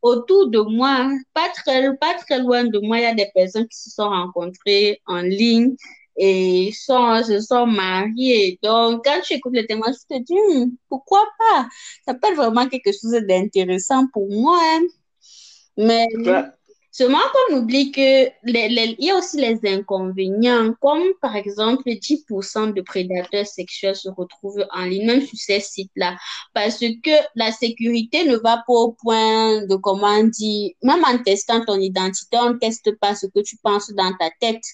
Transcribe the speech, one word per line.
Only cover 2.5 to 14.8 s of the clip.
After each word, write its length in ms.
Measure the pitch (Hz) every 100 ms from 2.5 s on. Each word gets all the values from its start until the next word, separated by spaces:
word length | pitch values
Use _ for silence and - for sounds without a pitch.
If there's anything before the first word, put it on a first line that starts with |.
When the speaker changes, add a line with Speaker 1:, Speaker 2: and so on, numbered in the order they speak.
| 247
Speaker 1:
de 160 | 240 208
moi, 180 | 214 226
il 40 |
y 20 | 233
a 80 |
des 160 | 226 202 185
personnes 320 | 185 214 226
qui 100 | -
se 120 | -
sont 160 | - 208
rencontrées 920 | 190 180 175 175 185 - 202 208 208 -
en 140 | 175
ligne 540 | 180 196 233 226 240 269 - - _ -
et 560 | 196 190 185 185 190
sont, 480 | 214 - 254 240 226
se 180 | 226 202
sont 240 | 220 247 240
mariées. 920 | 214 185 185 208 226 262 233 196 185
Donc, 400 | 214 226 233 233
quand 160 | 254 302 -
tu 80 |
écoutes 220 | 302 254 247
le 100 | 220
témoignage, 300 | 220 220 269 _
tu 80 | 269
te 40 |
dis, 100 | 247 349 415 294
Hmm, 120 | 247 247 _
pourquoi 380 | 269 - 392 427 -
pas ? 300 | 453 349 254 - - - -
Ça 80 |
peut 160 | 254 415
être 80 | 339
vraiment 320 | 240 226 262
quelque 220 | 254 202
chose 180 | 202 226 233 202
d'intéressant 800 | 185 202 196 185 185 - 262 262
pour 160 | 214 196
moi, 260 | 202 269 349
hein. 200 | 330 320